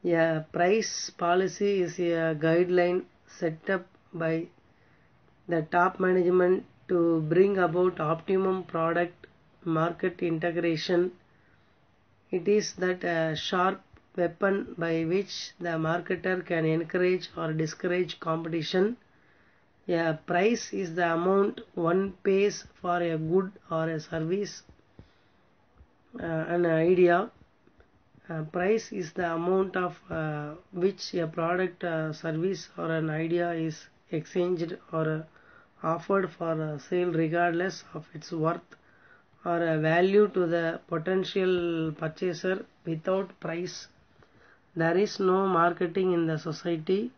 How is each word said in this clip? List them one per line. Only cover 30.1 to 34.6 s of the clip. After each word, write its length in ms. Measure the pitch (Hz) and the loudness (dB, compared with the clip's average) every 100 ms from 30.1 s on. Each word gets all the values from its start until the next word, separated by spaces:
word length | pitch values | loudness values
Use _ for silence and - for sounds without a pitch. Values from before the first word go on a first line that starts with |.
| 165 156 151 147 156 - | -6 -4 -4 -8 -12 -12
which 400 | 185 185 196 - | 0 0 0 -6
a 120 | 180 160 | -4 -4
product, 580 | 160 165 180 185 180 180 | -2 -2 0 -2 -4 -4
uh, 260 | 160 156 | -2 -4
service 560 | 156 165 160 180 175 - - | -4 -6 -2 -2 -4 -8 -8
or 140 | 170 | -4
an 180 | 160 156 | -2 -2
idea 420 | 156 165 175 170 | -2 -2 0 -2
is 360 | 170 160 156 - _ _ | -2 -4 -6 -16 _ _
exchanged 640 | 160 156 190 175 180 | -8 -4 -2 0 0